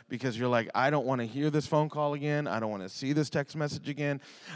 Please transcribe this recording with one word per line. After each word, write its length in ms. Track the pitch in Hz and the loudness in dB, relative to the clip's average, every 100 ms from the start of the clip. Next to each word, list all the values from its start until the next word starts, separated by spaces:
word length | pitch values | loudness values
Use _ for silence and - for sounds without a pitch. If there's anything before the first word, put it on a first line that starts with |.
| - | -10
because 260 | 120 131 113 | -4 -2 0
you're 120 | 123 | 2
like, 200 | 120 113 | 2 2
"I 160 | 110 131 | 2 4
don't 160 | 147 127 | 4 2
wanna 180 | 127 | 0
hear 240 | 117 131 151 | -2 0 2
this 180 | 151 143 | 2 2
phone 220 | 151 151 | 2 2
call 240 | 151 147 | 0 -2
again. 340 | 147 147 147 143 | 0 0 0 0
I 140 | 104 | -2
don't 100 | 110 | -2
wanna 200 | 101 95 | -4 -8
see 240 | - 135 | -4 0
this 160 | 147 147 | 2 2
text 260 | 156 139 156 | 0 -2 -4
message 320 | 147 - - | -4 -4 -6
again," 320 | 139 147 139 - - - | -4 -2 -2 -6 -20 -16